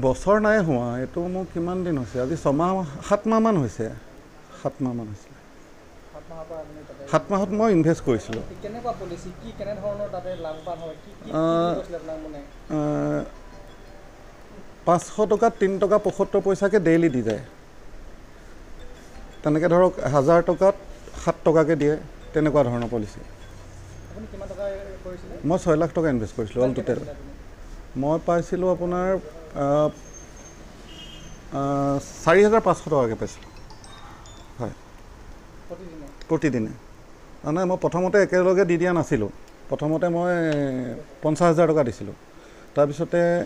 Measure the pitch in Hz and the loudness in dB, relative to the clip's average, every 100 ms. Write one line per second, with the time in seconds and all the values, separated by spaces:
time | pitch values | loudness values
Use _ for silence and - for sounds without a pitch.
0 | 131 127 185 214 214 214 160 123 120 120 | 0 2 4 4 6 4 4 0 0 -4
1 | 127 175 180 185 185 175 170 185 175 143 | -4 -4 -4 -4 -6 -4 -4 -2 -2 -2
2 | 120 127 131 160 147 139 175 190 156 139 | -4 -4 -2 -2 0 2 2 0 -4 -10
3 | - 208 220 220 226 190 117 - 113 120 | -2 0 2 2 4 2 0 -4 -8 -8
4 | - - - - - - 139 - 127 120 | -16 -20 -20 -20 -20 -8 -8 -4 -4 -4
5 | 107 101 - - - - - - - - | -8 -12 -16 -20 -20 -20 -20 -20 -20 -20
6 | - 151 143 160 156 160 151 151 143 135 | -20 -20 -16 -14 -12 -12 -12 -16 -18 -16
7 | 139 160 - 196 196 208 226 175 156 165 | -2 -2 0 -2 0 2 4 4 4 2
8 | - 113 - 110 - - 202 233 240 190 | 2 0 0 -6 -8 -10 -10 -8 -8 -8
9 | 180 170 180 - 226 - 202 202 208 202 | -10 -10 -12 -14 -14 -10 -8 -6 -6 -6
10 | 202 185 180 185 160 156 175 165 165 156 | -8 -8 -8 -8 -8 -10 -10 -10 -10 -14
11 | 208 - - 156 165 165 170 151 - 165 | -18 -18 -6 -2 2 2 2 -2 -6 -10
12 | 160 156 156 147 143 - - 156 151 147 | -10 -10 -10 -12 -14 -18 -6 -2 0 0
13 | 147 147 - - - - - - - - | -2 -2 -6 -12 -18 -18 -18 -20 -20 -20
14 | - - - - - 196 - - - 175 | -20 -20 -20 -20 -20 -18 -18 -4 2 2
15 | - - 214 214 226 - 196 196 196 208 | 2 -2 2 4 2 4 0 2 4 4
16 | 190 - 196 202 196 190 202 208 165 165 | 2 0 0 2 2 2 4 4 6 6
17 | 170 127 110 104 123 - - - - - | 4 2 0 -4 -6 -18 -20 -18 -16 -16
18 | - - - - - - - - - - | -16 -18 -20 -20 -20 -18 -16 -16 -14 -16
19 | - - - - 151 151 170 175 185 - | -18 -16 -16 -4 0 2 4 6 6 4
20 | - 143 135 170 170 165 190 202 - - | 2 4 6 6 4 4 4 2 -8 -16
21 | - - - - 160 160 151 156 147 151 | -16 -4 -4 0 4 6 4 4 2 0
22 | - - - 156 151 147 123 120 117 117 | -4 -16 -4 2 4 4 2 0 -2 -2
23 | 104 - - - - - - - - - | -4 -8 -16 -16 -16 -16 -16 -16 -16 -16
24 | - 214 220 202 202 190 202 196 196 185 | -16 -14 -14 -12 -12 -8 -6 -6 -10 -12
25 | 185 180 - 175 143 180 175 156 165 175 | -12 -12 -12 -6 -2 0 2 2 2 0
26 | 160 123 107 - 104 120 127 120 110 110 | 0 0 -2 -6 -4 0 0 0 -2 -4
27 | - - - - - - - - - 127 | -4 -12 -16 -16 -18 -18 -16 -16 -10 -4
28 | 139 160 - 170 - 180 185 165 175 180 | 0 0 2 0 0 0 0 0 0 0
29 | 185 185 - - - - 143 147 151 - | 0 0 -4 -16 -12 -2 2 4 2 0
30 | - - - - - - - - - - | -14 -18 -18 -18 -20 -18 -18 -18 -18 -16
31 | - - - - - 139 139 139 139 139 | -16 -16 -16 -16 -10 -4 -2 0 0 0
32 | - - 160 185 208 220 190 160 151 147 | -4 -2 6 8 8 6 4 0 2 2
33 | 117 107 104 - - - - - - - | 2 0 -6 -8 -18 -20 -20 -20 -18 -18
34 | - - - - - - 110 - - - | -18 -18 -20 -20 -18 -10 -10 -10 -18 -20
35 | - - - - - - - 175 180 156 | -20 -20 -18 -18 -20 -20 -16 -14 -14 -16
36 | 143 - - 160 156 120 110 - - - | -16 -16 -4 0 2 0 -2 -6 -16 -20
37 | - - - - 143 165 180 180 151 170 | -20 -20 -20 -10 -4 0 0 0 0 0
38 | 185 202 185 180 180 185 180 170 180 175 | 4 4 6 4 6 4 4 4 4 2
39 | - 127 101 - - - - 131 151 160 | 2 0 0 -6 -18 -20 -6 -2 0 2
40 | 175 170 175 175 160 147 139 127 123 120 | 2 2 2 2 2 2 0 -2 -4 -8
41 | - - 151 151 175 160 160 156 123 - | -12 -4 -2 4 6 6 6 4 2 -2
42 | 101 - - - - - - 143 147 143 | -10 -12 -20 -20 -20 -20 -4 2 2 2
43 | 165 175 170 175 | 0 2 4 2